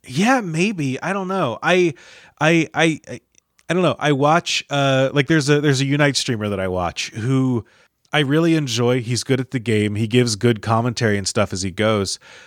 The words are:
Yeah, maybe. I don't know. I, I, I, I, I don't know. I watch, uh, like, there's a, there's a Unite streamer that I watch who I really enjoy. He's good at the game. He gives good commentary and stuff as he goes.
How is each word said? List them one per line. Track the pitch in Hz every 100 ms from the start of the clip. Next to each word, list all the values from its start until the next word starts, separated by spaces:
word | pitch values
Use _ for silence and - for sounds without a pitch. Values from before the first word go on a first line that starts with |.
| -
Yeah, | 127 214 262
maybe. | 190 156 196 185 139 131
I | 156
don't | 196 185
know. | 190 139 110
I, | 156 185 175 - - - - _
I, | 151 170 151
I, | - 165 147 -
I, | 120 _ _ _ _ -
I |
don't | 170
know. | 175 -
I | 147
watch, | 139 143 170 - - -
uh, | 143 139 135 131
like, | 143 135
there's | 160 139
a, | 147
there's | 147 135
a | 139
Unite | 147 143 131
streamer | - 113 104
that | 98
I | 95
watch | 90 87 - -
who | 110 117 131 131 120 - _ _ _ _
I | 151
really | 135 151 165 160
enjoy. | 139 113 120 127
He's | 117 117 -
good | 131
at | 127
the | 120
game. | 110 107 104 104
He | 113
gives | 123 120 101
good | 120 110
commentary | 107 113 120 113 113 101
and | 95
stuff | - 101
as | 92
he | 95
goes. | 87 107 107 95 - - -